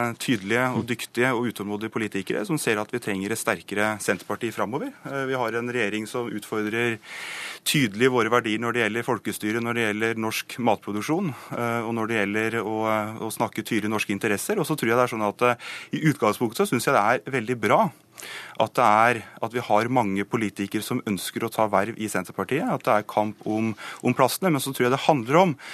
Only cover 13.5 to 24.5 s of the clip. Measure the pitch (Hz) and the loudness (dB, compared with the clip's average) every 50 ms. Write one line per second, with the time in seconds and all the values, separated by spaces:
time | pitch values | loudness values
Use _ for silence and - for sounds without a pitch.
13.5 | - - 104 - 120 104 101 107 110 104 - - 101 98 - 110 101 98 - - | -2 -6 -4 -2 -2 -2 0 0 0 -2 -2 -2 -2 -2 0 0 0 0 0 -2
14.5 | 208 214 151 - 156 139 131 113 117 123 123 120 120 107 107 104 98 - 120 123 | -2 0 0 -2 -2 0 0 2 4 4 2 2 0 -2 -2 -2 0 2 2 2
15.5 | 120 - - - - - - - - - 151 156 127 - 117 107 101 - 127 113 | 2 0 -4 -12 -12 -12 -12 -8 -4 0 2 2 2 4 4 2 2 2 0 -2
16.5 | - - 202 202 139 117 - 151 139 113 101 110 127 135 - 135 131 131 110 113 | 0 0 0 2 2 0 2 4 4 4 4 4 2 0 0 -4 -4 -4 -2 -2
17.5 | 127 117 104 107 131 180 226 156 - - _ _ _ - - - - - - - | -4 0 4 4 6 6 4 2 0 -6 _ _ _ -18 -16 -14 -14 -14 -14 -8
18.5 | - - 113 107 - 143 123 107 107 110 113 120 120 113 104 - - - 117 113 | -2 -2 -2 0 2 4 6 6 8 8 6 6 4 2 -2 -10 -12 -8 -8 -4
19.5 | 117 123 117 - 107 104 113 123 131 127 110 98 98 98 101 - - 117 110 98 | -4 -4 -2 2 2 2 4 4 2 2 2 2 0 -2 -2 -2 -2 0 0 -2
20.5 | - - 101 98 - 107 104 - 123 123 - 110 101 90 - - - 113 117 113 | -2 -4 -4 -2 -2 -4 -2 -2 -4 -4 -2 -2 -4 -2 -4 -6 -6 -4 -4 -4
21.5 | - - 110 104 101 95 101 113 113 - 110 101 - 95 90 - - - 95 - | 0 0 2 2 4 2 2 0 -2 -6 -6 -4 -2 -4 -4 -4 -4 -6 -4 -2
22.5 | 127 143 262 254 170 123 - 139 113 104 107 - - 110 107 107 104 - - 107 | -2 -2 -2 -2 -4 -2 2 2 2 2 2 0 0 0 0 0 -2 -6 -4 -2
23.5 | 107 110 113 110 104 - - - - - - 123 127 - 135 120 - - 190 185 | -2 0 0 -2 -2 -4 -10 -14 -10 -2 0 0 4 4 4 4 2 2 2 2